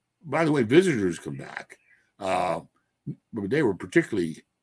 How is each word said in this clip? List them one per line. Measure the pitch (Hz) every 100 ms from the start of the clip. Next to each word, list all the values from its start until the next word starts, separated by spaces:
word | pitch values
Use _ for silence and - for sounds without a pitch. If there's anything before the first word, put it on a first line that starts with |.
| _ _
by | 165 147 160
the |
way, | 151
visitors | 110 151 190 123 92 82
come | - 69
back, | 69 - - - _ _ _ _
uh, | 98 90 90 85 - _ _ _ - - _
but | 113 98
they | 143
were | 123 87
particularly | 95 170 - 107 82 78 - _